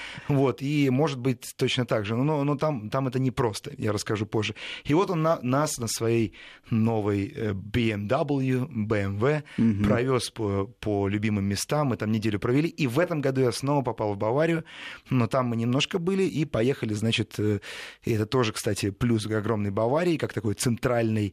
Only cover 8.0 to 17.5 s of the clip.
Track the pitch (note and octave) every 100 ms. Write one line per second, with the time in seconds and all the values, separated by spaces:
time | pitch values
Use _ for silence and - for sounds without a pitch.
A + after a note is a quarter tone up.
8 | G2+ C3+ D3 C#3 C3 B2+ B2 A2+ G#2+ G#2+
9 | G2 G2+ B2+ D3+ - - A2+ G#2 G#2 A#2
10 | B2 B2+ - - G#2 G2 G2 - G#2+ G2+
11 | G2 G#2 G#2+ G#2 G2 G2 - D3+ C#3+ G#2+
12 | G#2+ A2 A2 G#2 A#2+ C3 E3 - C3+ B2
13 | F3 D#3+ C3+ C3 B2 - C3+ C#3+ B2 A2
14 | G#2+ G2+ G#2+ C3+ E3 E3 - - - -
15 | - B2+ A#2 C3+ B2 A#2 A#2 C3 - F#3
16 | E3+ F#3+ F#3 D3 D#3 A2+ A#2+ C#3 A2+ G#2
17 | A2+ A#2 G#2 - G#2+